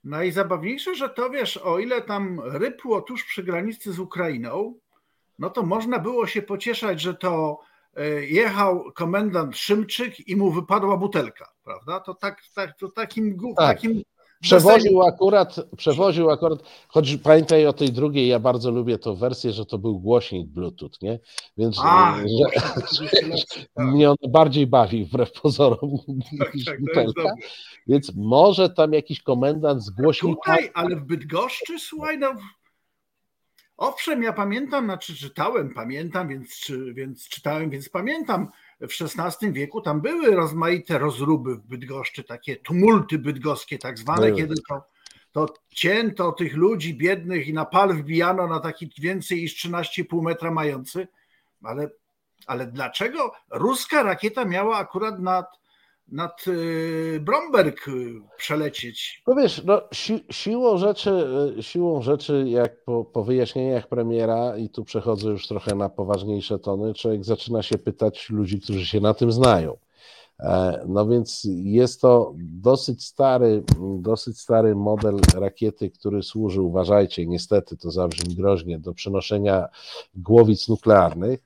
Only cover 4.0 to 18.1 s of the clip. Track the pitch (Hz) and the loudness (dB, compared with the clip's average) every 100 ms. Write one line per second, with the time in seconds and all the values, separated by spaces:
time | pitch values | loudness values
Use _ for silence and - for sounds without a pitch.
4 | 185 175 170 131 120 151 220 247 _ _ | -10 -6 -4 -4 -8 -6 -8 -10 _ _
5 | _ _ _ - 190 247 170 214 226 240 | _ _ _ -10 -8 -4 -2 -2 -2 -4
6 | 185 247 226 214 202 196 233 226 214 165 | -2 -4 -2 -6 -6 -8 -6 -4 -4 -4
7 | 175 175 185 165 156 147 _ _ _ - | -6 -4 -4 -2 -2 -6 _ _ _ -8
8 | 147 147 143 170 226 196 196 180 - - | -6 -6 0 2 2 2 2 0 -4 -6
9 | 170 196 214 175 151 - - 208 208 - | -2 0 0 -2 -4 -6 0 0 0 -6
10 | 247 - - 190 196 165 165 208 196 190 | -6 -10 -4 2 2 0 0 0 2 0
11 | 196 185 120 - - _ - 92 120 185 | 0 -2 -4 -10 -20 _ -16 -14 -10 -10
12 | 185 185 196 196 _ 202 185 _ 190 - | -10 -10 -10 -10 _ -10 -10 _ -12 -8
13 | 214 220 214 185 240 185 151 - 226 220 | -8 -2 -4 -4 -4 2 2 2 -2 -4
14 | - _ _ _ 165 185 175 226 214 185 | -6 _ _ _ 6 8 10 8 8 6
15 | 180 - 190 202 180 - - - 160 143 | 6 4 4 4 2 -4 -12 -2 0 4
16 | 196 165 160 143 165 151 - - _ 156 | 2 4 2 2 0 -2 -10 -20 _ 2
17 | 139 143 151 156 156 160 151 139 143 120 | 2 0 8 8 8 6 6 4 0 0
18 | 147 | 0